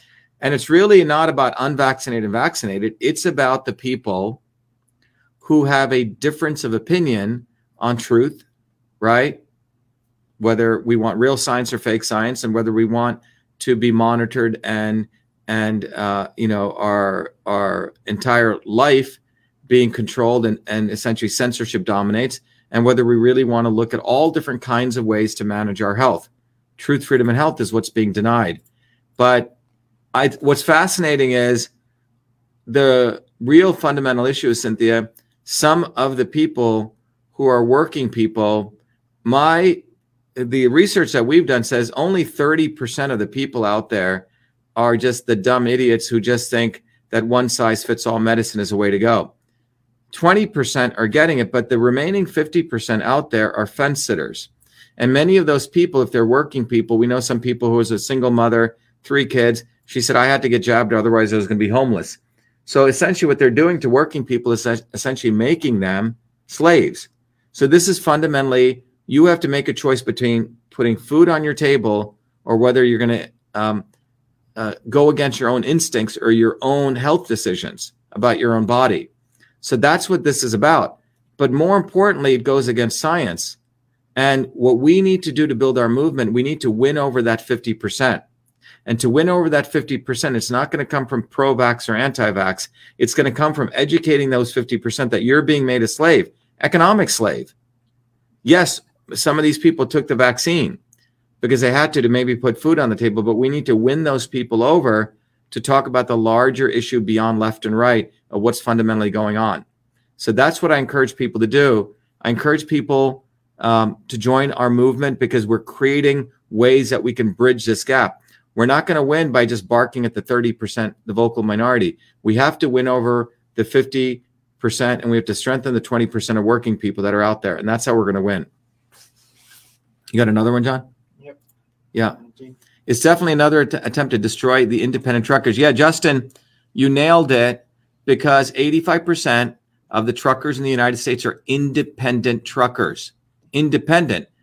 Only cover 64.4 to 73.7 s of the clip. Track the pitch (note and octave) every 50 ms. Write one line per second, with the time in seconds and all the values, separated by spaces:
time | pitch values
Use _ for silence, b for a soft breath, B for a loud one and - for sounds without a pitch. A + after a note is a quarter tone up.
64.4 | - A#2+ A#2 A2+ - A#2+ A#2 A2 - _ - A2 - C3+ C3+ - - A#2 G#2+ G#2+
65.4 | A2+ C3+ E3+ E3 - C#3 A#2 G2 F#2+ F#2 F#2+ G2 G#2+ A2+ A#2 - _ _ _ _
66.4 | _ - - - D3+ E3+ E3+ C#3+ F2+ C2+ B1 - - - _ _ _ _ _ _
67.4 | _ _ - - C#3 C3+ D#3 F3 E3+ G3 F3+ E3+ - E3 D3 D3+ D#3+ D#3+ D3 C#3
68.4 | C3+ C3+ B2+ B2+ B2+ B2+ B2+ B2+ - _ _ _ _ - C3 D3 E3 F3 E3+ E3+
69.4 | E3+ C#3 C#3 C#3+ C3+ - - - - C#3 C3 B2 - - A#2 - B2+ A#2 A#2 A#2
70.4 | A2 - - _ _ _ _ - A#2+ A#2 A2 - - - C#3+ D#3 F3 F3 D#3+ D#3
71.4 | D#3 D3+ C#3 - D#3 C#3+ C#3 B2+ G#2+ A2+ G#2 G#2 G#2+ G#2 - _ _ _ _ _
72.4 | - - A#2 A2+ B2 B2+ B2 C3 B2 B2 A#2 A2 A#2+ A#2 A#2 G2+ - - _ _
73.4 | _ _ - G#2 G#2+ G#2+